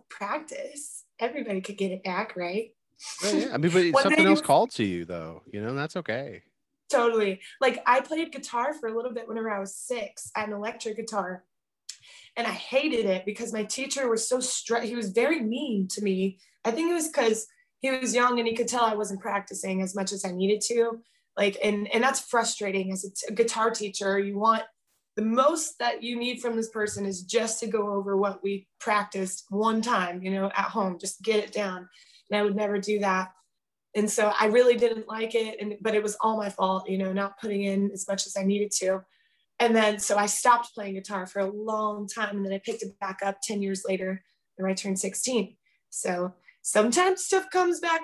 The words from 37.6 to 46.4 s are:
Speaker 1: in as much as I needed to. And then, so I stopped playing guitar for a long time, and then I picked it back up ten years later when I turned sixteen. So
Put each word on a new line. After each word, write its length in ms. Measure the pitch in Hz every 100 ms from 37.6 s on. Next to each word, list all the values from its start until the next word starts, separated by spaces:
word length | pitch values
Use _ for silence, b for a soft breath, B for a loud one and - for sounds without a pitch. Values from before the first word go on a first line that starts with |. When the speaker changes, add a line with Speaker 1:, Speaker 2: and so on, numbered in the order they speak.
Speaker 1:
in 280 | 202 196 202
as 160 | 196 -
much 180 | 196 -
as 80 | 196
I 60 |
needed 280 | 190 202 208 -
to. 240 | 185 190 - _ _ _ _ -
And 140 | 240 226
then, 240 | 214 208
so 180 | - 208
I 80 | 202
stopped 480 | - 247 233 -
playing 220 | - 202 190
guitar 300 | 190 196 185
for 120 | 202
a 60 | 196
long 560 | 208 220 214 214 208 202
time, 300 | 226 208 202
and 80 | 196
then 60 |
I 60 | 196
picked 240 | 226 226
it 140 | 196 -
back 200 | 196 190
up 140 | 196 196
ten 200 | - 208
years 220 | 196 190 196
later 340 | 185 185 190 - _ _ -
when 120 | 190
I 40 |
turned 260 | 190 202 190
sixteen. 560 | 190 - - 247 190 - _ _ _
So 440 | - 180 180 180 -